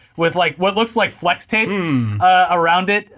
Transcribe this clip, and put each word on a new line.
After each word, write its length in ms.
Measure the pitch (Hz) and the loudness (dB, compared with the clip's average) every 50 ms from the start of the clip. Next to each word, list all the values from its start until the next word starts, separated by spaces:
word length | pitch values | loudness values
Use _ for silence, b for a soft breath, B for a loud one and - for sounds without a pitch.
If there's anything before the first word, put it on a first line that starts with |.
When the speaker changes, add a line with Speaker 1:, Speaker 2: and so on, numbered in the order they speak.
| b b b - | b b b -2
Speaker 1:
with, 160 | 170 165 160 | -2 0 0
like, 220 | 175 175 160 139 | 0 0 -2 -2
what 180 | 147 180 190 196 | -2 -2 -2 0
looks 200 | 208 226 220 - | 0 -2 0 0
like 160 | 226 202 170 | -2 -2 -2
flex 360 | - - - 175 175 - - | -4 -4 -2 -2 -2 -2 -4
tape, 240 | - - 214 220 165 | -4 -4 -2 -2 -2
Speaker 2:
Hmm. 500 | 202 202 180 165 143 127 117 110 104 104 | -4 -4 -2 -2 -2 -2 -2 -2 -2 2
Speaker 1:
uh, 280 | 175 185 185 185 185 170 | 2 4 4 4 4 2
around 400 | 175 175 165 165 170 180 185 185 | 2 0 2 2 2 0 0 0
it. 200 | 202 208 202 - - | -2 -2 -4 -6 -8